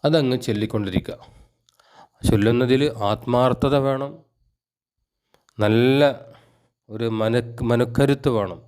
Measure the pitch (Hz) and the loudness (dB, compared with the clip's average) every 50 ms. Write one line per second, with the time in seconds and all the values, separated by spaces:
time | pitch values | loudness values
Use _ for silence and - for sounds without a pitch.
0 | - 147 156 160 143 127 127 127 127 - 110 104 107 107 - 107 104 95 90 92 | -2 0 0 0 0 0 -2 -4 -2 -4 -4 -4 -4 -4 -4 -6 -6 -2 -4 -4
1 | - - - - - - - - - _ _ _ _ _ _ _ _ _ _ - | -4 -4 -14 -16 -18 -20 -20 -20 -20 _ _ _ _ _ _ _ _ _ _ -20
2 | - _ _ _ - - 117 104 101 113 117 120 127 123 127 131 143 147 - 113 | -20 _ _ _ 0 0 2 4 4 2 2 2 2 2 2 2 2 0 -2 -2
3 | 104 101 107 107 - - 120 123 127 127 123 - - 139 139 143 135 135 135 135 | -2 -2 -2 -2 -4 -2 0 2 2 2 2 0 0 0 0 0 0 0 -4 -4
4 | 139 139 156 - _ _ _ _ _ _ _ _ _ _ _ _ _ _ _ _ | -6 -10 -12 -18 _ _ _ _ _ _ _ _ _ _ _ _ _ _ _ _
5 | _ _ _ _ _ _ _ _ _ _ _ - 104 104 110 113 120 127 135 139 | _ _ _ _ _ _ _ _ _ _ _ -2 0 2 2 4 4 4 4 4
6 | 147 143 127 - - - - - _ _ _ _ _ _ _ _ _ _ 107 110 | 4 2 2 -2 -12 -20 -20 -20 _ _ _ _ _ _ _ _ _ _ -10 -6
7 | 117 113 113 110 110 110 113 123 120 120 - - 113 117 120 120 123 120 117 - | -4 -4 -2 0 0 2 2 0 -2 -2 -8 -6 -2 0 2 2 2 0 2 0
8 | 139 139 143 139 - 147 123 110 101 95 87 82 - | 2 2 2 0 0 -2 0 0 -2 -4 -6 -12 -16